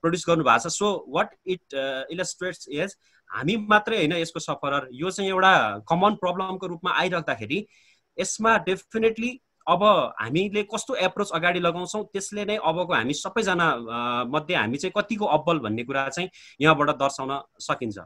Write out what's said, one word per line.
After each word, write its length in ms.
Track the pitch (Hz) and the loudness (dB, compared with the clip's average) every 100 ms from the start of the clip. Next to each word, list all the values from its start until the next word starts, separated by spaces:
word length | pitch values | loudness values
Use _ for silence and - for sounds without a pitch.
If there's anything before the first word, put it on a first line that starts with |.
produce 240 | 165 170 - | 0 -2 0
गर्नु 140 | 170 | 2
भएको 260 | 135 117 170 | 6 4 4
छ। 140 | - | -2
So 160 | 208 185 - 143 | -2 -2 -4 -2
what 400 | 214 _ - 180 | -2 _ -6 -6
it, 200 | _ 139 | _ -6
अ, 320 | 135 131 135 | -4 -4 -6
illustrates 720 | 165 180 - 180 170 - 143 | -6 -6 -6 -8 -8 -10 -6
is 80 | 196 - _ _ _ | -6 -8 _ _ _
हामी 280 | 98 135 220 | -6 -2 -2
मात्रै 400 | 208 214 214 226 | 4 2 4 0
होइन 160 | 151 | 0
यसको 260 | 175 165 165 | 0 -4 -6
सफरर, 500 | 156 147 143 143 135 | -8 -4 -2 -2 -4
यो 180 | 127 175 | -6 -6
चाहिँ 200 | 185 196 | -2 -2
एउटा 500 | 190 190 185 110 101 | 4 6 6 4 -2
common 320 | 107 170 202 | -2 2 4
प्रब्लमको 560 | 214 180 180 190 185 185 | 2 -2 -2 -4 -6 -8
रूपमा 240 | 170 180 | -6 -2
आइराख्दाखेरि 760 | 147 180 175 160 120 107 165 214 _ _ _ _ - | 0 0 -2 -2 -4 -4 -6 -6 _ _ _ _ -6
यसमा 440 | 190 - 220 220 170 | -6 0 2 2 2
definitely 640 | 190 - 226 226 220 240 254 _ _ - | -4 -4 0 0 0 -6 -8 _ _ 0
अब 160 | 175 208 190 131 - | 4 6 6 4 -2
हामीले 440 | 110 147 202 202 | -2 0 0 -2
कस्तो 320 | 208 220 - 262 | -2 -6 -4 -2
approach 360 | 185 185 202 | -2 0 -4
अगाडि 280 | 165 175 180 | 0 2 2
लगाउँछौँ 440 | 170 170 180 214 | 0 0 -4 -6
त्यसले 420 | 202 196 190 208 202 | -6 -8 -8 -6 -2
नै 100 | 214 | 0
अबको 380 | 156 165 175 | 0 0 2
हामी 200 | 156 117 | 0 0
सबैजना, 560 | 147 196 - 185 180 165 | -2 -2 -2 0 2 2
अ, 540 | 127 117 117 120 120 | 2 -4 -4 -2 -2
मध्ये 320 | 120 147 151 175 | 0 -2 0 0
हामी 220 | 107 135 | 0 -2
चाहिँ 240 | 185 196 | -2 -2
कतिको 240 | 208 220 202 | -4 -2 2
अब्बल 340 | 151 147 165 | 2 2 0
भन्ने 240 | 113 107 | 0 -4
कुरा 260 | 120 135 135 | -2 -2 -2
चाहिँ 200 | 135 185 - - _ | -4 -8 -8 -20 _
यहाँबाट 280 | 151 156 143 | 4 6 4
दर्शाउन 520 | 139 139 - 135 139 - _ | 2 0 0 -6 -6 -8 _
सकिन्छ। 380 | - 151 117 98 | -6 -4 -4 -8